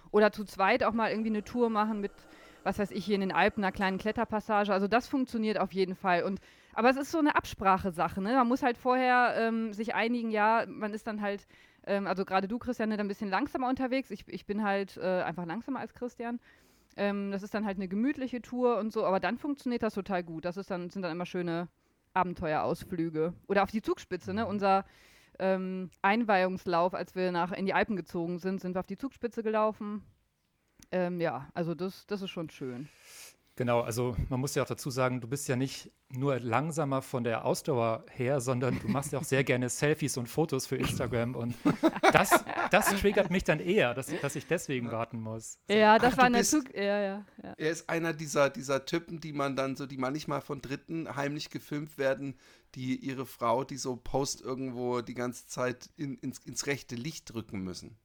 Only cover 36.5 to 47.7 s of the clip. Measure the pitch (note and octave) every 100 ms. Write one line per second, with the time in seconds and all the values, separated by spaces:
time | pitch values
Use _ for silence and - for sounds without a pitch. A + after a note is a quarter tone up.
36.5 | A#2 D#3 D#3 C#3+ C3+ - C3 A#2 A2+ B2+
37.5 | - - B2+ A2+ A2+ - - B2 C#3+ A#2+
38.5 | B2 B2+ B2 - B2+ - C#3 - C3+ C3
39.5 | B2+ B2 - D3 D#3 C#3 - A#2+ - E3
40.5 | C3+ - C3 C3 - B2 A#2+ A#2 C3 A#2
41.5 | A#2+ - - D#4+ - G4+ - G3 F4 -
42.5 | - E4+ F#3+ A3 G3+ G3+ G3+ F#3 F#3 -
43.5 | D#3 F3 G3+ B2+ A#2+ - - C#3 D3 -
44.5 | E3 - B2+ A#2+ A2+ A#2 A#2 A2 A2+ -
45.5 | - - G#3 G#3+ A3 A#3+ B3+ B3 A#3+ -
46.5 | D4+ B3+ - G3+ G3+ G3+ G3 G3+ - -
47.5 | - D#3